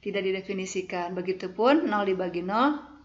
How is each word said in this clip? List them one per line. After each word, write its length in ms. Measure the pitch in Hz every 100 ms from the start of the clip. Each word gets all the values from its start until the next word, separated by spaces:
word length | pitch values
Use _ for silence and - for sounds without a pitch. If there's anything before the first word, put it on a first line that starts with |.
| 208
tidak 240 | 196 190
didefinisikan. 880 | 190 190 190 185 190 185 180 175 180
Begitupun 720 | 180 185 185 185 233 302 285
nol 160 | 208 196
dibagi 400 | 185 180 170 180
nol 320 | 208 269 294 - -